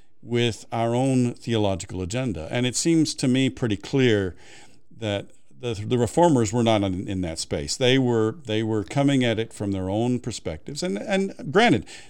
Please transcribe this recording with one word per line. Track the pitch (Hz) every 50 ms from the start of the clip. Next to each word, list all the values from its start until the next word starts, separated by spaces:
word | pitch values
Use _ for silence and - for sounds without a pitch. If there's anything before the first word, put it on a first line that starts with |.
| - - - - -
with | 117 120 120 120 120 110 - - - -
our | 117 117 117 117
own | 120 131 135 131 127 123 120 120
theological | - - 120 117 110 104 98 98 90 - - - 92 92
agenda. | 87 92 127 131 127 95 85 78 -
And | 123 123 123
it | 127 120
seems | - - 170 165 160 151 - -
to | - - 131
me | 123 131 135 131
pretty | - - - 117 104
clear | - - - - 139 131 123 110 104 98 90 85 - - - - - - - - - - - - 117
that | 113 107 101 98 - - - - - - - -
the, | 127 120 113
the | 98 104 110 123 120
reformers | 120 110 - 160 170 175 147 127 113 101 107
were | 123 117
not | 113 110 104 101
in, | 98 90 90 101 -
in | 98 95 90
that | 82 80 -
space. | - - 98 85 71 73 -
They | - 131 123 131 135
were, | 131 120 120 113 110 110 110 - -
they | 107 107 110 113
were | 110 110 107 98
coming | - - 143 139 139 139 131 127
at | 120 110 101
it | 113 - -
from | - 110 101 98
their | 95 92 92
own | 98 110 120 123 127 120
perspectives. | - 123 107 - - 92 80 78 - - 143 147 -
And, | 185 196 202
and | - - 196 190 196 196 - - - - 135
granted, | 185 233 240 160 104 - - - - - -